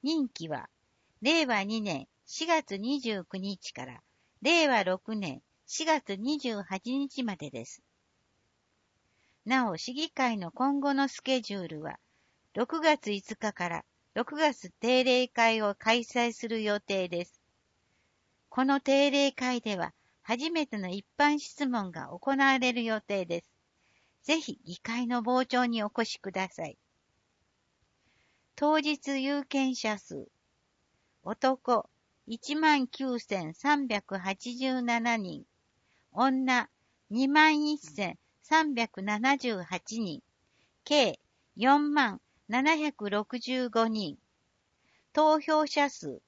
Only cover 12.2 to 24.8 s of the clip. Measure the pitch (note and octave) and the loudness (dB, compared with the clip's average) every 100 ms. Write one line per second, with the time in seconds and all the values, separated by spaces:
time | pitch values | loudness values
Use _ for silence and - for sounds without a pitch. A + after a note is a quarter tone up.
12.2 | _ _ _ - A#3+ D#4+ D#4 D4+ - G3+ | _ _ _ -4 -2 0 2 2 0 -6
13.2 | - G#3+ G#3+ - F3 E3+ - _ _ - | -6 -6 -6 -4 -6 -6 -10 _ _ -6
14.2 | A#3+ D4+ D#4 C4 - _ A3+ B3+ B3+ B3 | -6 2 0 0 -12 _ 2 4 4 2
15.2 | B3+ - A3+ A3 G#3 G3+ A3 A#3 A#3 B3 | 2 2 2 4 0 0 2 2 2 0
16.2 | A#3+ A3+ A#3 A3+ G#3+ G#3 - G3 F3+ E3+ | 0 -2 -6 -2 0 -2 0 -2 -2 -4
17.2 | F3 _ _ _ _ _ _ _ _ _ | -6 _ _ _ _ _ _ _ _ _
18.2 | _ _ _ - C4 C#4 C4+ C#4 C#4+ C#4 | _ _ _ -2 2 2 4 4 4 4
19.2 | C#4 - B3+ B3 A3 G3 E3+ _ _ _ | 2 0 -4 -2 -4 -4 -6 _ _ _
20.2 | - A#3+ D#4 E4 D4 G#3+ F#3 F#3+ - - | -6 -4 -2 -2 -2 -4 -6 -8 -10 2
21.2 | D4 D4 - - C#4 A#3+ F#3+ E3 C3 E3+ | 2 2 -2 -6 -2 -2 -4 -8 -12 -8
22.2 | - C4+ C#4 C4+ B3 A#3+ A3+ A3 _ G3+ | -4 2 4 4 2 0 -2 -4 _ -4
23.2 | F3 E3+ _ _ _ _ _ _ _ _ | -2 -6 _ _ _ _ _ _ _ _
24.2 | - D#4+ D4 - - F3 | 0 0 0 -12 -14 -12